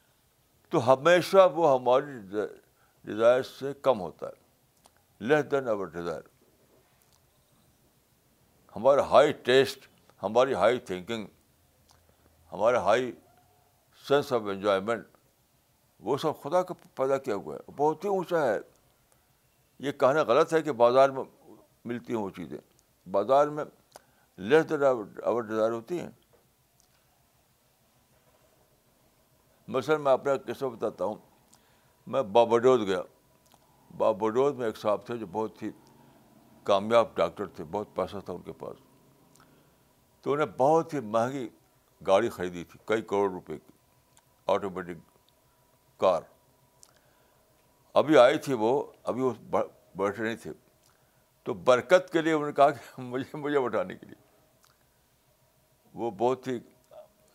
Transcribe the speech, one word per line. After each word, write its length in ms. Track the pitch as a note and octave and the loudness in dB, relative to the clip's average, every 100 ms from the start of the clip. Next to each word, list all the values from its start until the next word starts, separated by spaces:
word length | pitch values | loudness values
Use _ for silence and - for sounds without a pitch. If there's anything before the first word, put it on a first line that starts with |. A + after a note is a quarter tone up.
| _ _ _ _ _ _ _ | _ _ _ _ _ _ _
تو 240 | E3+ A#2+ | 0 4
ہمیشہ 560 | C3 D#3 F3 - F#3+ F#3 | 4 6 4 6 6 6
وہ 260 | D#3 D#3+ C3 | 6 4 4
ہماری 380 | B2 C3 D3 B2+ F#2+ G#2 G2 - _ _ _ _ | 4 2 0 -10 -6 -4 -4 -8 _ _ _ _
ڈیزائر 380 | - G#2 A2+ B2+ | -10 2 4 4
سے 300 | - - C3+ C#3 | 0 -10 -12 -2
کم 180 | C#3 A2+ | 0 0
ہوتا 280 | E2 - - | -4 -10 -14
ہے، 40 | - _ _ _ _ _ _ _ _ | -14 _ _ _ _ _ _ _ _
less 200 | G#2+ D3+ C3+ | 0 0 2
than 200 | C#3 B2+ | -2 -2
our 160 | G#2 F2+ E2+ | -4 -4 -8
desire۔ 240 | E2+ D#2 - _ _ _ _ _ _ _ _ _ _ _ _ _ _ _ _ _ _ _ _ _ _ _ _ G2 | -8 -8 -12 _ _ _ _ _ _ _ _ _ _ _ _ _ _ _ _ _ _ _ _ _ _ _ _ -2
ہمارا 260 | B2 C#3 | 2 2
ہائی 300 | D#2+ G#2 D3 | 6 6 6
ٹیسٹ، 560 | - B2 C3 C3+ - - _ _ _ | 2 2 4 2 -4 -20 _ _ _
ہماری 320 | G2 A2+ C3+ | -2 0 0
ہائی 240 | A2+ A2 B2 | 2 2 0
تھنکنگ، 480 | - F#2 F2+ A2+ G2 _ _ _ _ _ _ _ _ _ _ _ _ | -6 -10 -8 -10 -12 _ _ _ _ _ _ _ _ _ _ _ _
ہمارا 300 | F2 A2 A#2+ | -2 0 2
ہائی 300 | F#2 A#2+ B2 - _ _ _ _ _ _ _ _ - | 2 0 0 -10 _ _ _ _ _ _ _ _ 0
sense 280 | C#3+ C#3 A#2+ | 0 0 -4
of 140 | G#2 | -4
enjoyment، 480 | G2 G#2 F#2+ G2+ A2+ - _ _ _ _ _ _ _ _ _ | -4 0 0 -2 -6 -10 _ _ _ _ _ _ _ _ _
وہ 160 | F2+ C3 | -6 -4
سب 260 | D#3 - | -4 -6
خدا 200 | C#3+ F3 | -2 -2
کا 120 | F#3 - _ | -2 -10 _
پیدا 240 | - C3+ C3+ | -6 -2 -2
کیا 160 | C3+ | -4
ہوا 220 | G2+ D2+ C#2 | -8 -8 -14
ہے، 140 | - C#3 | -14 -2
بہت 280 | D3+ D#3 | -2 -2
ہی 40 | G3+ | -4
اونچا 460 | F#3+ E3 E3+ C3+ | -4 -2 -2 0
ہے۔ 40 | - - _ _ _ _ _ _ _ _ _ _ - | -2 -6 _ _ _ _ _ _ _ _ _ _ -10
یہ 140 | C#3 | -8
کہنا 300 | C#3 C3 D3+ | 0 2 2
غلط 320 | A2 C3 D#3+ | 2 2 2
ہے 80 | D#3+ | 0
کہ 100 | D3+ | -2
بازار 360 | A#2 A#2+ B2+ C#3 | 2 4 6 4
میں 160 | C3 F#2+ _ - G#2 _ _ | 2 -12 _ -20 -20 _ _
ملتی 280 | A#2+ A#2+ A#2+ | -12 -12 -8
ہیں 60 | A2+ | -6
وہ 100 | G2 | -6
چیزیں، 280 | F2+ D2+ C#2 - _ _ _ F2 | -10 -14 -14 -18 _ _ _ -4
بازار 380 | G2 G#2+ C3+ D3 | -4 2 2 2
میں 180 | D3+ C#3 _ _ - _ _ _ - | -2 -12 _ _ -20 _ _ _ -12
less 260 | G2 D#3 D3 | 2 2 2
than 100 | D3+ | 0
our, 220 | C#3 B2 G2 - - | 0 0 -4 -6 -2
our 220 | A2+ G#2+ | -2 -4
desire 220 | A2 A2 | -2 -2
ہوتی 280 | A#2 A2 E3+ | -2 -8 -10
ہیں۔ 100 | - - _ _ _ _ _ _ _ _ _ _ _ _ _ _ _ _ _ _ _ _ _ _ _ _ _ _ _ _ _ _ _ _ _ _ - | -10 -16 _ _ _ _ _ _ _ _ _ _ _ _ _ _ _ _ _ _ _ _ _ _ _ _ _ _ _ _ _ _ _ _ _ _ -6
مثلاً 320 | B2 A#2 D3+ | -6 -2 0
میں 120 | C#3 | 2
اپنا 220 | B2+ C#3 | 0 0
قصہ 300 | C3+ - A#2 | -4 -6 -8
بتاتا 400 | C3+ A2+ A2+ - | -10 -6 -8 -4
ہوں، 100 | F#2+ G#2 _ _ _ _ _ _ _ _ - | -6 -6 _ _ _ _ _ _ _ _ -8
میں 160 | B2+ | -6
باباڈوز 640 | A2 A#2 A2+ A#2 B2+ B2+ G2 | 2 4 4 4 6 4 2
گیا۔ 160 | F2+ - _ _ _ _ _ _ _ _ - | -4 -6 _ _ _ _ _ _ _ _ -2
باباڈوز 580 | G#2 G2+ A2 A2+ C#3+ | 0 0 -2 0 0
میں 120 | B2+ A2+ | -2 -6
ایک 100 | G#2+ | -4
صاحب 300 | G#2+ G2+ - | -2 -2 -4
تھے 100 | A#2+ | -10
جو 100 | G2 | -8
بہت 300 | G2+ A2 - | -6 -8 -8
ہی 80 | G#2+ - _ _ _ _ _ _ _ _ | -12 -12 _ _ _ _ _ _ _ _
کامیاب 420 | - G2 G#2+ A#2 G#2+ | 0 0 4 2 2
ڈاکٹر 320 | - F2 - F#2+ | 0 -2 -2 -12
تھے، 180 | - D#2 | -12 -10
بہت 180 | G2+ G#2 | -8 -8
پیسہ 220 | - F2+ G2+ | -6 -8 -8
تھا 80 | F2+ | -12
ان 100 | F2 | -14
کے 100 | E2+ | -14
پاس، 240 | D2+ C#2+ - _ _ _ _ _ _ _ _ _ _ _ _ _ _ | -16 -16 -16 _ _ _ _ _ _ _ _ _ _ _ _ _ _
تو 100 | C3 | -4
انہیں 140 | C#3+ C#3 E2+ | -2 -4 0
بہت 380 | C3+ D#3+ E3 | 2 2 0
ہی 60 | C#3+ | -8
مہنگی 480 | G#2+ A2+ A#2+ C#3 A#2+ - _ _ _ _ E2 | -4 -2 -2 -4 -12 -14 _ _ _ _ 0
گاڑی 220 | G2 A#2 | 2 2
خریدی 360 | - F2+ F2 | -4 -8 -8
تھی، 140 | D#2 - | -14 -16
کئی 180 | - A2+ | -4 -4
کروڑ 280 | - G2+ G2+ | 0 0 0
روپے 280 | F2+ E2 D2 | -4 -12 -16
کی 140 | - _ _ _ _ _ _ _ - | -16 _ _ _ _ _ _ _ -2
آٹومیٹک 720 | G2 G2 F2+ F2 E2 - _ _ _ _ _ _ _ _ _ | -2 -2 -8 -12 -14 -18 _ _ _ _ _ _ _ _ _
کار۔ 220 | G2+ E2+ - _ _ _ _ _ _ _ _ _ _ _ _ _ _ _ _ | 0 0 -4 _ _ _ _ _ _ _ _ _ _ _ _ _ _ _ _
ابھی 240 | - B2+ D3 | -2 4 6
آئی 200 | B2 D#3 | 6 4
تھی 160 | C#3 | -2
وہ، 380 | B2 A2 C#3 - - | -2 0 0 -4 -10
ابھی 200 | - A2+ | -8 -2
وہ 80 | B2+ A2 - G2 G#2 - _ | -4 -4 -4 -4 -4 -10 _
بیٹھے 300 | F2+ G2+ G2+ | -4 -4 -2
نہیں 120 | A2+ A2 | -6 -6
تھے، 160 | D#2+ - _ _ _ _ _ _ _ _ | -12 -16 _ _ _ _ _ _ _ _
تو 120 | - | -10
برکت 580 | G#2 B2+ B2 A#2 F3+ F#3 | -2 2 2 4 2 2
کے 100 | E3 | -2
لیے 100 | D#3+ | 0
انہوں 140 | D#3 D3 | 0 -2
نے 60 | |
کہا 180 | C#3+ C#3+ | 4 2
کہ 300 | C3 - - | 2 -12 -16
<laughs> 0 | |
مجھے، 360 | B2 B2+ B2+ D#3 | -8 -8 -8 -8
مجھے 240 | D3 C#3+ | -2 -2
بٹھانے 360 | A#2+ G#2 F#2 - | 0 -2 -4 -10
کے 100 | - | -18
لیے۔ 160 | - _ _ _ _ _ _ _ _ _ _ _ _ _ _ _ _ _ | -20 _ _ _ _ _ _ _ _ _ _ _ _ _ _ _ _ _
وہ 160 | - A2+ | -8 -8
بہت 380 | F#2+ A#2+ C3 C3 | -2 -2 -2 -6
ہی، 100 | A#2+ - _ _ - - _ _ | -10 -10 _ _ -20 -20 _ _